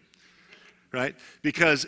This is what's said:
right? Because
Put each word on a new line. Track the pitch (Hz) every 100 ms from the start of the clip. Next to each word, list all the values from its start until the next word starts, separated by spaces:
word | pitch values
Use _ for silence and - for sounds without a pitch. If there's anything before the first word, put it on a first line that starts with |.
| _ _ _ _ _ - - _ _
right? | 127 135 - - -
Because | 151 160 170 143